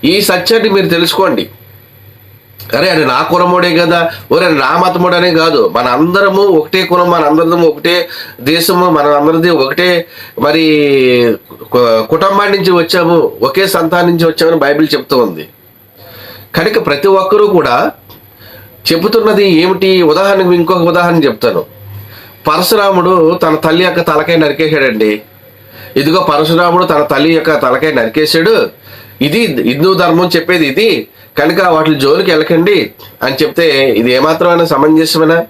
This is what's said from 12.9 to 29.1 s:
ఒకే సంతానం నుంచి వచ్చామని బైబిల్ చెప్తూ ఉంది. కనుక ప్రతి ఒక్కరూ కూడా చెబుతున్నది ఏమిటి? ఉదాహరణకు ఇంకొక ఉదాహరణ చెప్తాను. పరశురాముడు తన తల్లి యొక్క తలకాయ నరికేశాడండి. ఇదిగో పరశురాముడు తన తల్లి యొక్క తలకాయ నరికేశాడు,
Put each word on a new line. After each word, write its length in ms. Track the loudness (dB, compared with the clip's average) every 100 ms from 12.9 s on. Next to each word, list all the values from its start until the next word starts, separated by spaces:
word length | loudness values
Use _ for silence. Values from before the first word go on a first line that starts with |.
| 0 2 2 0 -2 -4
ఒకే 160 | -2 -2 -2
సంతానం 320 | -2 0 0
నుంచి 160 | 2 0
వచ్చామని 300 | 0 0 2 0
బైబిల్ 220 | 0 0
చెప్తూ 220 | -2 -2 -2
ఉంది. 220 | -2 -4 -14 _ _ _ _ _ -20 -20 -20 -20 -8 -4
కనుక 180 | -2 -2 -2
ప్రతి 180 | -2 2 0
ఒక్కరూ 240 | 2 2 2 2
కూడా 200 | 0 0 -2 -6 _ -20 _ _ -20 -20 -20 -10 -4
చెబుతున్నది 560 | -2 0 2 2 2 2 2
ఏమిటి? 280 | 2 0 2 2 2
ఉదాహరణకు 400 | 2 2 2 2 2
ఇంకొక 240 | 2 0 0
ఉదాహరణ 260 | 0 0 2 0
చెప్తాను. 360 | 0 -2 -2 -6 -16 -18 -18 -18 -20 -20 -8 -4
పరశురాముడు 680 | -2 0 0 2 0 2 2 2 2
తన 120 | -2 0
తల్లి 180 | 0 0
యొక్క 160 | 0 0 -2
తలకాయ 260 | -2 0 0
నరికేశాడండి. 680 | 0 0 -2 0 0 0 -2 -2 -8 -20 -20 -20 -20 -20 -6 -2
ఇదిగో 200 | 0 0 0
పరశురాముడు 540 | 0 0 2 2 0 0
తన 100 | 0 0
తల్లి 180 | 0 0
యొక్క 160 | 0 0 0
తలకాయ 280 | 0 0 -2 -2
నరికేశాడు, 540 | -2 -2 -2 0 2 0 -2 -8 -20 -20 -20